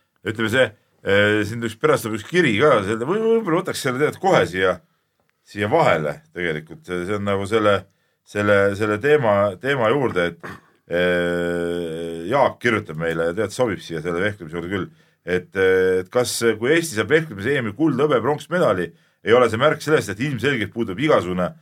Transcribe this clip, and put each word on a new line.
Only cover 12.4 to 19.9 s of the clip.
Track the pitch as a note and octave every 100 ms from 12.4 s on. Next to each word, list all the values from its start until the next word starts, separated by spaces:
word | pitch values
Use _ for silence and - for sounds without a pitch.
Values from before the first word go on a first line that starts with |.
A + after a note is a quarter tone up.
| A#2+ -
kirjutab | A#2+ G#2+ G2 D#2+
meile | E2 E2 E2+
ja | F2
tead, | G2+
sobib | - B2 E2+
siia | - E2
selle | E2+ F2
vehklemise | G#2 G#2 D#2+ E2+
juurde | E2+
küll, | G2 E2+ - _ _ E2
et, | F2+ - F#2+
eh, | F#2+ F#2 F#2 F#2
et | F#2
kas, | B2 A#2+ - A#2 G#2
kui | A#2+
Eesti | E3 E3 G#2+
saab | G2+
vehklemise | D#3 D#3 G2 G#2+
E | C#3+
M-i | A2+
kuld, | G2+ D#3 B2
hõbe, | D3+ B2+
pronksmedali, | A#2 D3+ - F3 C#3+ F#2+ E2+ - _ _
ei | F2+
ole | A#2+ A#2+
see | A2
märk | D3 D3+
sellest, | D3